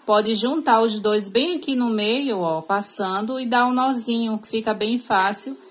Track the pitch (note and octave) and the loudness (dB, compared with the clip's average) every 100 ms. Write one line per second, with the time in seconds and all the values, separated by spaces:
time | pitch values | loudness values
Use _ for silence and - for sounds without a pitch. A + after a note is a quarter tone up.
0 | - G#3 G#3+ G#3+ A#3+ D#4 C#4+ A3+ A3+ G#3+ | 2 2 4 0 0 0 4 4 4 0
1 | G#3 G#3+ G3 A3 E4 D#4+ - B3+ A#3+ G#3+ | 0 0 0 0 0 -2 -4 -2 0 0
2 | G#3 B3+ C#4 G3 E3+ D#3+ D#3+ G3+ G#3 - | 0 0 -2 -2 -2 -2 -2 -2 -2 -4
3 | F#3+ F#3+ A3 C4 B3 B3 B3 B3+ C4 B3 | -2 -2 -4 -4 0 2 2 2 0 0
4 | A3+ A#3 A3+ G#3+ - A3+ A3 G3+ G#3+ A#3+ | -2 -2 -2 -4 -4 -4 -2 -2 -2 -2
5 | - G3+ G3 G#3 C4+ C4+ - | 0 0 0 -2 -8 -12 -18